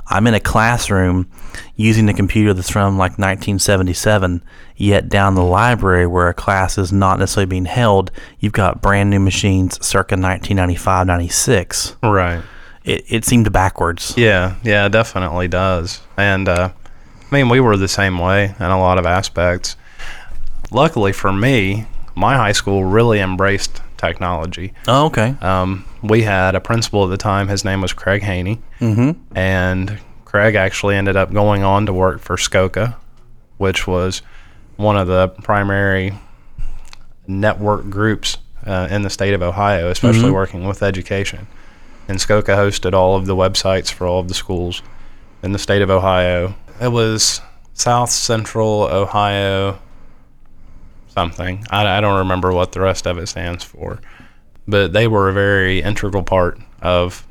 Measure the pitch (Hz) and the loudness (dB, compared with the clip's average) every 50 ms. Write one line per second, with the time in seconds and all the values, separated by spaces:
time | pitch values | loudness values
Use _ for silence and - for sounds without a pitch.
0 | - - - 98 110 120 110 98 - - - 107 110 117 120 - - - 101 95 | -6 -4 0 2 2 4 2 2 0 0 2 2 2 2 2 0 -2 0 0 2
1 | 92 90 90 92 92 - - - - - - - - - - - 107 113 110 110 | 2 2 2 0 -2 -4 -8 -14 -14 -14 -14 -14 -16 -12 -4 0 2 4 4 4
2 | 110 104 95 - 98 90 - 110 104 104 95 92 90 - - 107 101 98 98 95 | 4 4 2 2 0 0 2 2 4 4 2 0 -2 -2 0 0 2 2 2 2
3 | 92 87 - - 98 95 95 95 - 104 101 92 - - 101 92 92 90 90 - | 0 0 0 0 -2 -2 -2 -2 -2 -2 -2 0 2 2 2 2 2 0 -2 0
4 | - 110 107 101 95 90 90 87 - - - - - - - - 101 101 104 98 | 2 2 2 2 2 0 -2 -4 -6 -10 -20 -20 -20 -16 -8 -2 2 2 2 2
5 | - 127 104 101 98 98 95 92 90 90 90 101 117 123 120 98 95 95 90 90 | 2 2 2 2 2 4 4 4 2 4 4 4 4 2 2 2 2 2 4 4
6 | 90 87 90 90 87 87 85 - - 104 98 95 95 92 - 104 95 87 98 98 | 4 2 2 2 2 2 0 -2 -2 0 0 2 0 0 0 -2 -2 0 2 2
7 | 98 95 95 92 95 - - 104 98 92 92 92 90 - - 123 120 110 101 98 | 4 4 2 2 0 0 0 0 0 0 -2 -2 -4 -2 0 2 4 4 4 4
8 | 95 - - - - - - - - 107 - 113 98 92 - - - 98 101 101 | 2 0 -4 -12 -14 -16 -8 -4 -4 -2 0 2 2 2 0 0 0 2 2 4
9 | 101 101 101 98 98 95 92 - - 101 95 92 92 90 - - - - - 95 | 4 4 4 4 2 2 2 0 0 2 2 2 2 0 -2 -4 -4 -2 0 0
10 | 92 - 101 92 95 95 92 - - - 101 95 90 87 87 - - 98 95 90 | 0 0 0 -2 0 -2 -2 -4 -2 -2 0 0 2 0 0 -2 0 0 2 2
11 | 92 92 90 87 87 87 - - - 135 123 95 85 - - - - - - - | 2 2 2 0 0 -2 -2 -2 0 2 2 2 0 -2 -4 -6 -6 -6 -6 -4
12 | - 110 101 95 90 87 85 85 85 - - - - - - - - - - - | 0 2 2 2 2 0 -2 -6 -8 -12 -16 -18 -20 -20 -20 -10 -6 -4 -4 -4
13 | - - 113 113 - - 127 117 110 110 98 92 92 92 - - 85 85 87 - | -4 -4 -4 -2 0 2 4 4 4 4 2 2 0 0 0 -2 -2 -2 -2 -4
14 | - - - 120 120 107 101 90 90 92 90 - - 113 104 104 101 101 101 110 | -8 -4 0 2 4 4 4 4 2 0 -2 -4 -2 0 2 2 2 2 2 2
15 | - - - 95 92 78 82 90 90 87 87 87 95 95 92 85 82 90 - - | 0 0 -2 -4 -4 -2 -2 -2 -2 0 0 0 2 2 0 0 -2 -4 -8 -12
16 | - - - 98 101 101 95 95 98 95 87 87 92 90 - - - - - - | -16 -8 -4 0 0 2 2 2 2 0 2 2 0 -2 -4 -10 -18 -18 -20 -20
17 | - - - - - - 139 139 135 120 123 135 131 113 104 95 98 92 - - | -20 -20 -20 -20 -6 -2 2 2 4 4 6 6 6 4 4 4 2 0 0 0
18 | 98 95 92 87 87 92 95 101 101 95 98 - 87 90 95 92 92 92 90 90 | 0 0 0 0 0 2 2 2 2 0 -2 -4 -2 0 0 2 2 4 2 2
19 | 87 85 90 95 95 - - - 87 90 90 92 - - - - - - - - | 2 2 0 0 -2 -2 -2 0 0 0 0 -2 -4 -8 -10 -12 -18 -20 -14 -12
20 | - - - - - - - - - - - - - - 101 123 151 165 - 120 | -10 -10 -10 -10 -10 -6 -4 -2 0 0 0 -2 -4 -2 2 2 2 2 2 2
21 | 101 98 95 - - 98 95 98 113 135 139 113 95 95 101 110 110 - - - | 0 0 0 0 0 0 0 2 2 2 2 2 2 0 -2 -4 -4 -6 -6 -6
22 | - - - - - 117 135 131 110 101 104 - - 98 98 98 95 92 98 113 | -6 -6 -2 0 2 2 2 4 2 2 0 0 0 0 0 0 2 2 4 4
23 | 117 120 110 104 95 92 92 90 95 98 98 101 - - - - - - - - | 4 4 4 2 2 0 0 2 2 2 0 0 -2 -4 -6 -6 -8 -10 -8 -6
24 | - 85 82 - 92 87 90 78 80 90 - 82 90 95 - - - 113 123 139 | -4 -4 -4 -4 -4 -4 -4 -4 -6 -6 -8 -10 -10 -12 -12 -8 -2 0 2 2
25 | 151 160 - 120 107 120 139 - - 92 95 92 92 92 95 90 - - - - | 2 2 2 0 0 0 -2 -2 -2 0 0 0 0 0 -4 -6 -8 -12 -12 -6
26 | - 101 110 117 110 107 98 92 92 95 95 92 - - 117 113 113 - - 101 | -2 2 2 4 4 4 2 2 2 2 2 0 -2 -2 -2 -2 0 0 0 2
27 | 98 90 95 98 - 110 98 98 98 98 101 95 - 95 95 98 92 87 - - | 2 2 0 -2 -2 0 0 0 0 0 -2 -2 -2 -2 -2 -2 -2 -4 -4 -4
28 | - 92 98 101 98 104 92 90 90 95 117 117 - - - - 120 117 107 113 | -2 0 0 0 0 -2 -4 -2 -2 -4 -4 -6 -8 -12 -8 -4 -2 0 2 2
29 | 123 147 170 - - - - 92 92 95 95 92 90 92 92 92 92 98 104 - | 2 2 0 -4 -10 -8 -4 -2 0 0 0 0 0 0 0 -2 -4 -6 -6 -10
30 | - - - - - - - 101 104 113 104 101 95 95 - - - 101 101 98 | -12 -16 -20 -20 -8 -2 0 2 4 4 4 2 2 0 -2 -2 0 0 2 2
31 | 101 98 95 98 95 90 95 104 104 104 104 98 98 98 98 101 104 104 92 92 | 2 2 2 2 2 2 2 2 2 4 4 2 2 2 2 2 2 0 0 2
32 | 92 92 - 101 - - 90 92 - - - 95 95 92 - 92 107 120 117 - | 2 2 0 -2 -4 -6 -4 -4 -2 0 2 2 2 2 0 -2 -2 -2 -4 -8
33 | - - - - - - - - - - - - 98 95 92 - - 95 90 90 | -14 -20 -20 -20 -20 -20 -20 -20 -20 -18 -8 -4 -2 -2 -2 -2 -2 -2 -2 0
34 | 90 92 92 - - - - - - - - - - - - - 104 107 104 101 | 0 -2 -4 -6 -10 -14 -20 -20 -20 -20 -20 -20 -20 -16 -6 -2 0 2 2 2
35 | 92 90 92 92 92 90 - - - - 104 101 101 101 98 98 98 98 95 95 | 2 2 2 2 2 2 0 -4 -2 0 0 2 2 2 2 2 2 2 2 0
36 | 95 95 98 98 - - - - - - - - - - - - - - - - | 0 -2 -6 -10 -14 -20 -20 -20 -20 -12 -6 -4 -4 -4 -4 -6 -10 -12 -16 -18
37 | - - - - - 95 95 98 104 107 92 90 104 104 104 - - 104 95 101 | -18 -20 -20 -16 -12 -8 -4 -2 0 0 0 0 0 -2 -2 -2 -4 -6 -4 -2
38 | 110 110 104 - - - - - - - - - - 107 95 90 90 80 98 104 | 0 0 0 -2 -4 -6 -8 -8 -12 -14 -14 -10 -6 -4 -4 -4 -2 -2 -2 -2
39 | 101 95 - - 98 98 101 90 87 87 87 104 101 101 101 87 85 87 87 - | -4 -4 -4 -4 -2 0 0 0 -2 -2 -2 0 0 0 0 0 0 -2 -2 0
40 | - 120 113 113 117 127 95 95 95 - - 90 90 98 95 - 104 98 92 92 | 2 4 4 4 4 4 2 0 -2 -4 -4 -6 -6 -6 -4 -2 -2 -2 -2 -2
41 | 87 - 101 98 95 - - 90 98 - - - - - - - - - - - | -4 -4 -4 -4 -4 -6 -8 -12 -14 -16 -18 -20 -20 -20 -20 -20 -20 -20 -20 -16
42 | - - 95 92 - - 104 104 104 - 98 101 101 101 98 - - 92 95 95 | -10 -8 -6 -4 0 2 2 2 2 2 2 2 2 2 0 -2 -2 0 2 4
43 | 92 92 95 95 95 95 95 92 92 98 101 - - 95 95 92 82 - - - | 4 4 2 2 0 0 0 2 0 0 0 0 0 0 0 0 -2 -6 -6 -4
44 | 92 90 90 92 90 90 95 - - - 95 85 87 87 90 - - - - - | -4 -2 -2 -2 -2 -4 -6 -6 -6 -6 -6 -6 -6 -6 -8 -10 -12 -14 -16 -16
45 | - - - - - - - - - 92 101 98 - - 101 101 98 92 95 92 | -16 -16 -18 -20 -20 -20 -16 -10 -6 -4 -4 -4 -2 0 2 2 4 4 2 2
46 | 92 95 92 92 90 90 90 87 87 95 98 - - - - 110 120 123 117 120 | 2 2 2 2 2 2 0 0 -2 -4 -6 -10 -16 -18 -8 -4 -4 -2 0 0
47 | 113 110 110 107 - - - - - - - - - - - - - 123 120 120 | 0 0 0 0 -2 -2 -2 -4 -10 -16 -20 -20 -20 -12 -8 -4 -2 0 0 0
48 | 123 - - - - - 117 110 104 - - 113 110 110 107 107 101 - - 98 | 0 -2 -2 -2 -2 -2 -2 -2 -4 -4 -2 -2 0 2 2 2 0 2 0 0
49 | 101 - - 104 104 101 101 101 98 98 98 98 98 98 95 - - - - - | 0 0 0 0 0 2 0 0 0 0 0 0 -2 -2 -4 -8 -12 -20 -20 -20
50 | - - - - - - - - - - - - - - - - - - - - | -20 -20 -20 -20 -20 -20 -20 -20 -20 -20 -20 -20 -20 -20 -20 -20 -20 -20 -20 -20
51 | - - - 98 87 85 80 - 87 92 90 98 107 - 95 104 104 101 92 104 | -20 -10 -6 -4 -4 -4 -4 -6 -8 -8 -8 -8 -8 -4 -2 0 2 2 2 2
52 | 107 101 98 95 92 95 92 92 90 92 90 87 90 - - 90 95 95 90 - | 2 2 2 2 0 0 0 0 0 0 0 0 0 -2 -2 -2 0 0 0 -2
53 | - 90 87 87 87 - - 90 87 87 87 85 - - - 78 82 90 - - | -4 -6 -6 -6 -8 -10 -8 -8 -8 -8 -8 -10 -12 -16 -16 -14 -12 -12 -12 -12
54 | - - - - - - - - - - - - - - 104 101 98 85 82 107 | -14 -18 -20 -20 -20 -20 -20 -20 -20 -20 -20 -16 -6 0 2 2 2 2 2 2
55 | 120 113 107 101 95 95 95 101 101 101 101 98 95 92 95 92 76 101 104 - | 2 2 2 2 2 2 2 2 2 2 2 2 2 2 2 0 0 -2 -2 -2
56 | 107 101 95 98 87 - 95 92 90 87 - - - - - - - 90 90 87 | -2 -2 -2 -2 -2 0 2 2 2 0 -2 -6 -12 -20 -14 -6 -2 0 2 2
57 | 90 90 - - - - | 0 -2 -4 -10 -16 -12